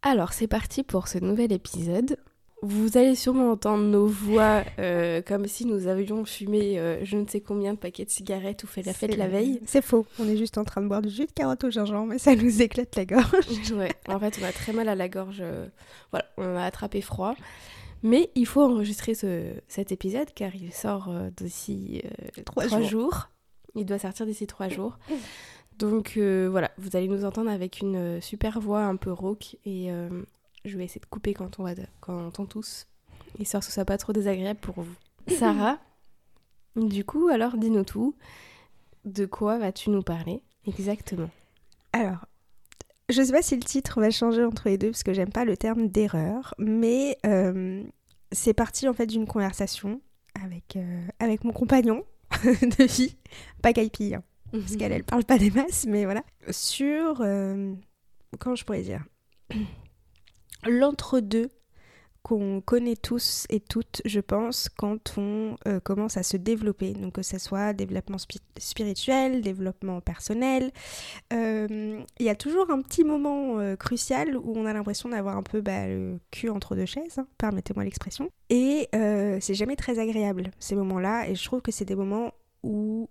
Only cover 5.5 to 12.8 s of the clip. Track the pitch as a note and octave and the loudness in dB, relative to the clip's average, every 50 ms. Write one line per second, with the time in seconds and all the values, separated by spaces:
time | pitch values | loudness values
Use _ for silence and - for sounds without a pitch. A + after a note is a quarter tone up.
5.5 | - - A#3+ A#3+ G#3+ G3 F#3 F3+ F#3+ F#3+ G3+ G3 G#3 A3 A3 G#3 - - G#3 G3 | -6 -4 -2 0 0 0 0 0 0 0 0 -2 -2 -4 -4 -6 -8 -8 -4 2
6.5 | G#3 G#3+ G#3 G3+ G3+ F3 E3 E3+ E3 - G3+ F#3+ G3+ G#3 G#3 G#3 - G3+ G3+ - | 2 2 4 2 0 0 0 0 -2 -2 -4 -2 0 -2 -2 0 -4 -6 -4 -2
7.5 | G#3 G3+ G3+ G3 G#3+ G#3 - F3+ F3+ - - - - - G3 G3 G3 F#3+ F#3 G3 | -4 -2 -2 -2 -4 -4 -6 -10 -8 -10 -6 -6 -6 -6 -4 -4 -4 -4 -4 -6
8.5 | G#3 - - G3+ - - F#3 G3 F#3 - - G#3+ G#3+ G#3 G3 F#3 F#3 G3 A3+ C4+ | -8 -8 -12 -10 -10 -6 -6 -6 -4 -2 -2 -2 0 0 0 0 2 2 2 2
9.5 | C4 A#3+ A#3 - - C#4 C4 - B3 A3+ A3 - - - A#3 G#3+ G#3+ G#3+ A3+ A3 | 0 0 -2 4 4 4 4 6 4 4 4 2 -4 -2 0 2 2 2 2 0
10.5 | - G#3+ G#3 - - G3 G3+ G#3 G3+ G#3 G#3 G#3+ G3+ A3 D4 D#4+ - - D4 C4 | 0 -4 -4 -2 -2 -2 -2 0 0 0 0 -2 -2 -2 -4 -4 -2 -2 0 0
11.5 | C4 B3+ - B3+ A3+ A#3+ G#3 G3+ G#3 G3+ A3 A3+ A3 C4 - D4 C4 A3 A3 B3 | 0 0 -2 -2 0 0 0 0 0 -2 -2 -2 -4 4 8 8 8 8 8 4
12.5 | A3 G#3 A#3+ G#3+ - - | 6 6 6 6 4 -2